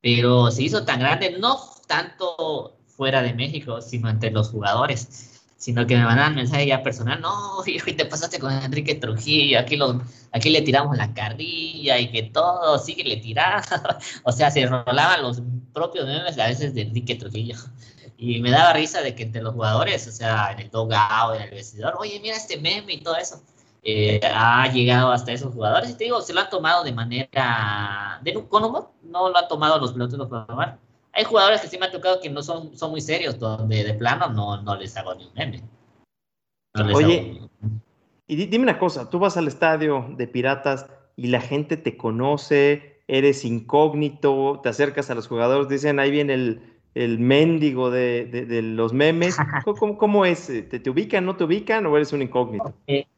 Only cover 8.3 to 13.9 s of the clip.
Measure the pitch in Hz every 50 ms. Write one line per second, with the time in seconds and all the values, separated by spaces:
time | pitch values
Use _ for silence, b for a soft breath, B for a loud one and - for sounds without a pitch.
8.3 | - - 135 135 135 135 135 135 135 151 147 147 147 - - 113 110 107 - 147
9.3 | 151 156 143 139 131 113 123 - 151 143 143 127 123 120 B B B B B B
10.3 | - 113 107 156 156 156 - 147 123 139 143 147 139 113 104 107 110 - 107 107
11.3 | 117 131 156 170 170 165 160 160 160 156 147 135 127 123 120 110 113 113 113 113
12.3 | - 151 160 175 180 180 175 156 151 135 - - - - - 139 110 - 107 113
13.3 | 110 123 160 185 190 208 180 - 190 160 - -